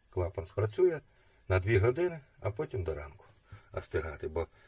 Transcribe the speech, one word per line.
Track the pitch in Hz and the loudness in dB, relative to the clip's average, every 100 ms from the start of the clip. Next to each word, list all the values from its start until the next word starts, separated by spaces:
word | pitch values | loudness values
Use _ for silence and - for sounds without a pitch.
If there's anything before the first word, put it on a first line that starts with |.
| _ | _
клапан | 92 87 98 - | -4 -4 -4 -6
спрацює | - 104 185 185 151 - _ _ _ - | -2 -2 4 4 4 -6 _ _ _ 0
на | 92 | 0
дві | 95 104 | 4 4
години, | 113 139 180 160 - - | 4 2 -2 -2 -14 -8
а | 101 | -6
потім | - - 104 | -6 -6 -4
до | 82 73 | -4 -6
ранку | 73 - - _ _ - - | -10 -18 -20 _ _ -20 -10
остигати. | - - 82 78 73 82 | -10 -4 -4 -4 -6 -6
Бо | 82 80 _ | -6 -6 _